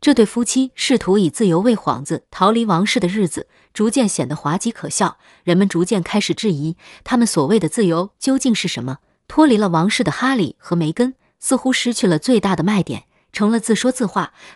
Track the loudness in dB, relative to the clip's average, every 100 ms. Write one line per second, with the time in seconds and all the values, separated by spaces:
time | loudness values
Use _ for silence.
0 | 2 4 2 0 -2 -2 -2 -4 0 0
1 | 2 2 2 0 2 2 2 0 -2 -4
2 | -6 -8 -8 0 2 2 0 0 0 0
3 | -2 0 -2 -4 -12 _ _ -2 0 2
4 | 0 -2 -6 -6 -4 -2 -4 -6 -8 -4
5 | -4 -4 _ _ 0 2 2 2 0 -2
6 | 0 -2 -2 -2 -2 -2 -4 -8 -16 -20
7 | -4 0 2 0 2 2 0 0 0 0
8 | -4 _ -2 0 0 0 -2 -6 -8 -10
9 | _ _ -2 2 4 4 2 2 0 0
10 | -2 -2 -2 0 -2 -6 -4 -2 -2 0
11 | -2 -4 _ _ -2 0 0 0 -2 0
12 | 0 0 2 2 2 0 0 0 -2 -8
13 | -14 _ _ -2 0 0 0 0 0 -2
14 | -2 -4 -6 -10 -20